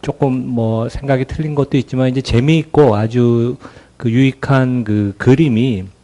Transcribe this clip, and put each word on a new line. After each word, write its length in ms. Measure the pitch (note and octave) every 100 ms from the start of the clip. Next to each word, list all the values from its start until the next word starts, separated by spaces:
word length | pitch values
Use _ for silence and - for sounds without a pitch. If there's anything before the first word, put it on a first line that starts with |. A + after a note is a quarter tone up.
조금 460 | - - C#3+ B2+ C3
뭐, 400 | A#2+ A2+ A2 A#2+
생각이 380 | - C#3 C3+ C3
틀린 280 | - D#3
것도 220 | C#3+ C#3 C#3+
있지만, 320 | - B2+ C3
이제 120 | C3
재미있고 760 | C3 A#2 C#3 D#3+ D3+ - C#3+ G#2
아주 600 | A2 A#2+ A#2+ A#2 A#2+ C#3+ - - _ _
그 140 | A#2+
유익한 720 | A#2 C3+ C3 - C3+ B2+ B2
그 320 | G#2+ G#2 G#2 G2
그림이 680 | - C3+ D#3+ A2+ C3 G#2 F#2+ _